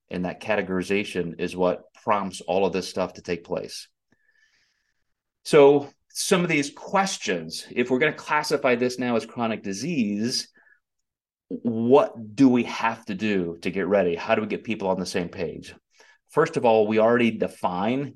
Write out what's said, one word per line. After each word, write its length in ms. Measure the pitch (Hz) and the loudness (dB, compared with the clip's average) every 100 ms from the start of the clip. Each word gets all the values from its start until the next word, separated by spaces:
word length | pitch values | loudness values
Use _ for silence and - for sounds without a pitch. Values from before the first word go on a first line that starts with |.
| _ | _
and 160 | 90 90 | -6 -6
that 160 | - | -8
categorization 960 | - 104 92 92 90 101 104 92 85 - | -2 -2 0 -4 -2 -2 -2 -4 -6 -6
is 160 | 87 90 | -8 0
what 280 | 92 - - _ | 0 0 -8 _
prompts 380 | - 104 98 92 | -2 -2 -2 -10
all 240 | - 90 98 | -2 0 0
of 80 | |
this 160 | 90 90 | -2 -6
stuff 240 | - 90 | -4 -6
to 80 | - | -6
take 220 | - 87 | -8 -8
place. 440 | - 90 - - - _ _ _ _ _ _ _ _ _ _ _ _ _ _ _ - | -6 -8 -8 -14 -20 _ _ _ _ _ _ _ _ _ _ _ _ _ _ _ 4
So 440 | 156 143 143 143 _ _ | 8 10 8 2 _ _
some 340 | - - 185 | -8 0 2
of 60 | 170 | 2
these 220 | 156 135 | 0 -2
questions, 920 | - - 196 190 - - 90 80 - - | -8 -2 0 0 -4 -4 -4 -4 -12 -8
if 180 | - 123 | -4 0
we're 100 | 127 | 2
gonna 140 | 151 | 0
classify 600 | 147 - 151 151 147 135 120 | -2 -2 -2 0 0 2 2
this 220 | 123 123 | 0 -2
now 180 | 123 117 | -2 -2
as 100 | 107 | -2
chronic 380 | - 117 104 | -6 -4 -4
disease, 840 | 98 95 135 165 107 101 113 131 - _ _ _ _ _ _ _ _ _ _ | -6 -8 -4 -2 -2 -2 -2 -4 -8 _ _ _ _ _ _ _ _ _ _
what 840 | - 120 113 117 139 - 117 107 104 | -8 -4 -2 6 6 4 -4 -14 4
do 140 | 135 | 6
we 140 | 123 | 6
have 400 | 113 - 113 113 - | 0 -2 -4 -4 -8
to 80 | |
do 440 | 95 107 101 85 85 | -4 0 0 0 -4
to 80 | 98 | -6
get 160 | 90 90 | -4 0
ready? 280 | 101 90 85 | 2 2 -2
How 200 | - 113 | 0 0
do 60 | |
we 60 | 107 | 0
get 160 | 98 | -6
people 240 | - 107 98 | -6 -4 -2
on 120 | 92 | -2
the 60 | 90 | -2
same 240 | 101 87 | -4 -6
page? 440 | - 82 71 - - _ _ - _ _ | -6 -8 -8 -16 -20 _ _ -20 _ _
First 260 | - 160 156 | 0 0 2
of 80 | 123 | 4
all, 220 | 110 104 | 4 4
we 120 | 110 | 4
already 320 | 110 120 120 | 4 4 2
define 800 | 107 95 - 101 90 104 131 139 | 0 -6 -4 -6 -2 -2 -2 -6